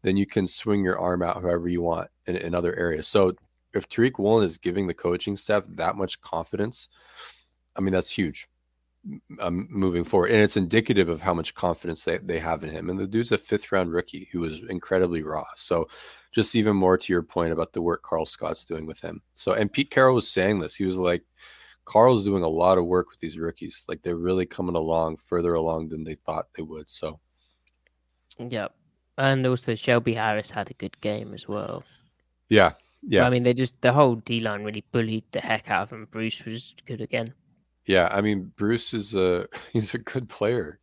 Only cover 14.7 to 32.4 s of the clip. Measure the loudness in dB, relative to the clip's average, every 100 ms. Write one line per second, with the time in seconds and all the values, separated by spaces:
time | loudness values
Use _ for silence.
14.7 | -10 -2 2 2 0 -4 -8 -8 -8 -2
15.7 | -2 -2 -10 -20 -20 _ 0 2 2 2
16.7 | 4 4 2 2 -2 -2 -2 -2 -2 -4
17.7 | -4 -4 -4 -4 -4 -4 -6 -8 -8 -8
18.7 | -10 -10 -12 -12 -14 _ -8 -2 0 0
19.7 | -2 0 4 6 6 2 2 2 2 -2
20.7 | -2 -2 0 0 0 _ _ -20 -20 -20
21.7 | _ 2 6 8 6 2 0 0 2 4
22.7 | 4 4 0 0 -8 -12 -6 -8 -8 -12
23.7 | -12 -12 -8 -6 -4 0 0 -2 -4 -2
24.7 | -2 0 0 0 -4 -4 -2 0 0 0
25.7 | -2 -6 -10 -10 -10 -8 -8 -8 -12 -12
26.7 | -12 -12 -8 -8 -10 _ _ _ _ _
27.7 | _ _ _ _ _ _ -14 -8 -6 -8
28.7 | _ _ _ _ 0 2 2 2 0 -2
29.7 | -4 2 2 2 0 0 -2 -4 -8 -8
30.7 | -10 -12 -6 -6 -6 -8 -14 -8 -8 -6
31.7 | -10 -14 _ _ _ _ _